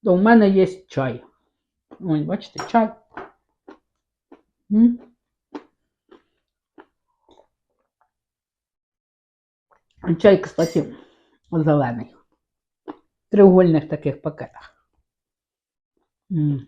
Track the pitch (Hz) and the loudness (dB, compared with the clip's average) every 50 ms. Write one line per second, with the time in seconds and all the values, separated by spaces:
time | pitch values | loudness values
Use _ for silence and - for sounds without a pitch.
0 | - 220 180 180 196 220 233 226 208 196 196 190 185 185 - - _ _ - - | 0 0 0 2 4 4 4 6 4 4 4 2 0 0 -2 -14 _ _ -8 -6
1 | 135 131 117 - - _ _ _ _ _ _ _ _ _ _ _ _ _ - _ | -6 -6 -8 -12 -18 _ _ _ _ _ _ _ _ _ _ _ _ _ -20 _
2 | - 180 156 151 147 156 185 202 - - _ - - - - 233 220 220 - _ | -6 -4 -4 -4 -4 -6 -8 -8 -10 -16 _ -16 -14 -2 -2 -2 -2 -2 -6 _
3 | _ _ _ - - - _ _ _ _ _ _ _ - - _ _ _ _ _ | _ _ _ -20 -20 -20 _ _ _ _ _ _ _ -20 -20 _ _ _ _ _
4 | _ _ _ _ _ _ - _ _ _ _ _ _ _ 202 214 233 240 240 240 | _ _ _ _ _ _ -20 _ _ _ _ _ _ _ 2 4 4 2 2 -2
5 | - _ _ _ _ _ _ _ _ _ - - _ _ _ _ _ _ _ _ | -12 _ _ _ _ _ _ _ _ _ -20 -20 _ _ _ _ _ _ _ _
6 | _ _ - _ _ _ _ _ _ _ _ _ _ _ _ - - _ _ _ | _ _ -20 _ _ _ _ _ _ _ _ _ _ _ _ -20 -20 _ _ _
7 | _ _ _ _ _ _ _ _ _ _ _ _ _ _ _ _ _ _ _ _ | _ _ _ _ _ _ _ _ _ _ _ _ _ _ _ _ _ _ _ _
8 | _ _ _ _ _ _ _ _ _ _ _ _ _ _ _ _ _ _ _ _ | _ _ _ _ _ _ _ _ _ _ _ _ _ _ _ _ _ _ _ _
9 | _ _ _ _ _ _ _ _ _ _ _ _ _ _ _ _ _ _ _ _ | _ _ _ _ _ _ _ _ _ _ _ _ _ _ _ _ _ _ _ _
10 | - 180 165 165 - 208 190 185 - - - - 170 165 - 170 - - - - | -4 -4 -4 2 4 4 4 4 0 -8 -4 -4 -4 -2 -2 -6 -6 -6 -12 -20
11 | - _ _ _ _ _ _ _ _ _ 170 165 156 160 147 147 135 120 120 117 | -20 _ _ _ _ _ _ _ _ _ -6 -4 0 0 0 0 0 -4 -6 -10
12 | 104 - _ _ _ _ _ _ _ _ _ _ _ _ _ _ _ - - _ | -14 -16 _ _ _ _ _ _ _ _ _ _ _ _ _ _ _ -20 -20 _
13 | _ _ _ _ _ _ - 202 196 190 180 185 185 170 160 151 151 - 156 147 | _ _ _ _ _ _ 4 6 6 6 6 6 4 4 0 -2 -2 -6 -12 -8
14 | - 147 135 - _ 156 147 - 123 - _ - - - _ _ _ _ _ _ | -6 -8 -8 -8 _ -14 -12 -12 -18 -18 _ -20 -20 -20 _ _ _ _ _ _
15 | _ _ _ _ _ _ _ _ _ _ _ _ _ _ _ _ _ _ _ _ | _ _ _ _ _ _ _ _ _ _ _ _ _ _ _ _ _ _ _ _
16 | _ _ _ _ _ _ 196 160 151 147 143 127 - | _ _ _ _ _ _ -4 -2 -2 -2 -4 -6 -10